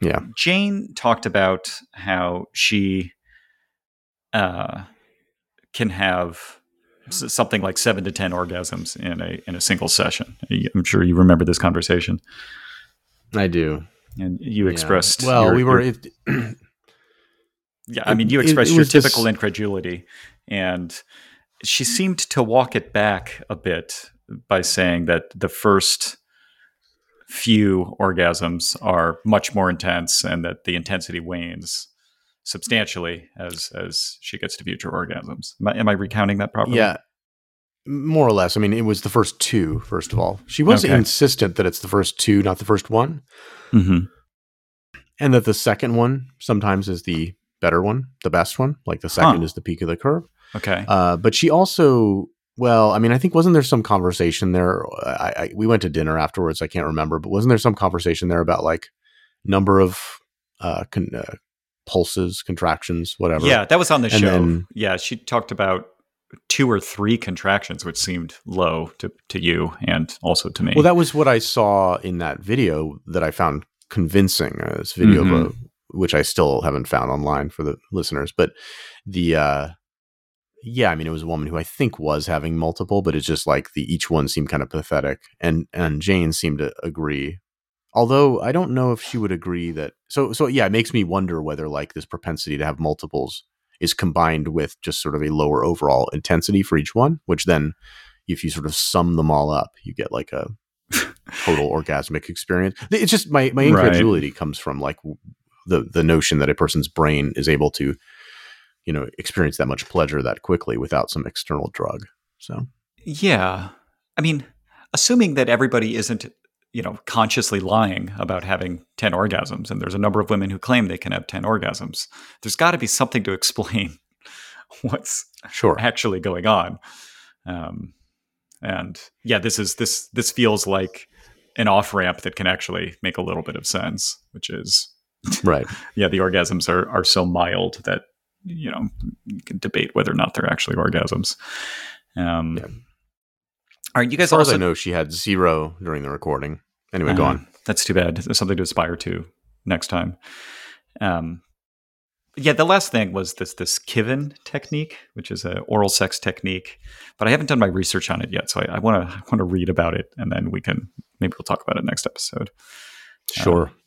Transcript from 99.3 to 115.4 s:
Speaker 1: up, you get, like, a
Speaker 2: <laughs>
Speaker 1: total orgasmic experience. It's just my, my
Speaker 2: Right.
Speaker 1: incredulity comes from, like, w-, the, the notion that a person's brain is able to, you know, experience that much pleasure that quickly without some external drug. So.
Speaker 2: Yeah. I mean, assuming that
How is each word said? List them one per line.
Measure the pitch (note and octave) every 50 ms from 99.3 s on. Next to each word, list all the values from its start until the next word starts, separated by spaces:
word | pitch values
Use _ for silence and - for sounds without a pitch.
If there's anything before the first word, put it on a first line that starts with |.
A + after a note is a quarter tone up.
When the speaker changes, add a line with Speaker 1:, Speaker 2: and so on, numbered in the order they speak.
| D2+ D2 D2 D2+
Speaker 1:
up, | D2+ C#2 - - _ _ -
you | - -
get, | - - - -
like, | B1 - -
a | - C#2 - - G#2+ - _ _ _ _ _ -
Speaker 2:
<laughs> | - - - - - _ _ - - - -
Speaker 1:
total | - E2 D2 D2 C#2+
orgasmic | - D#2+ D2+ D#2 D2+ C#2 C#2+ - D#2+ D2+ - -
experience. | E2+ - - - F#2 F2+ F#2 F#2+ F#2+ - - -
It's | G3+ - A3 F3+
just | A3+ G3+ - D#3+
my, | D3+ C#3+ C3 C3+ C3
my | C3+ C3+ D3
Speaker 2:
Right. | - F#2+ -
Speaker 1:
incredulity | - F2 F2 A2 A2+ G2 D#2+ C#2+ C#2+
comes | - - E2+ D2+ D2 -
from, | - - C#2 C#2
like, | C#2 C#2+ D2+ - -
w-, | D#2 D2 - _ - - _ _ _ _ _ - F2
the, | F2+ D2+ - -
the | - E2+ D#2+
notion | D#2+ E2 D#2+ D2+ - D#2+ D2
that | C#2 C#2
a | D2
person's | - D#2 D2+ - D#2 C#2 -
brain | - - D#2+ D2+ D2+ D2 C#2+ C#2 -
is | - C#2+ D#2
able | D2+ C#2 D2+ C#2+
to, | - - C#2+ C#2 D2 - _ _ - - - - - - - - - - _ _ _ _ _
you | - D#2
know, | D2 C2 - - -
experience | - - - G2+ E2+ C#2+ - -
that | C2 B1+
much | C#2 - - -
pleasure | - F2+ D#2 C#2 D2 D2
that | C2 B1 G#1 -
quickly | - - F#2 E2+ - - A1+ A1+
without | C2 - D#2+ C2+ - -
some | - D#2+ -
external | - - - - - - D2 - - -
drug. | - G1+ G1+ - - - - _ _ _ _ _ _
So. | - - - - B2+ - _ _ _ _ _ _ -
Speaker 2:
Yeah. | E3+ D3 D3+ G3 F#3+ D3 G2+ F#2 F#2 F#2 F#2 F#2 F#2 - _ _ _ _ _ _ _ _ -
I |
mean, | D3+ E3 D#3 C#3+ B2+ - _ _ _ _ _ _ - _ -
assuming | D3 - - B3 B3 A3+ F3+ C#3
that | C#3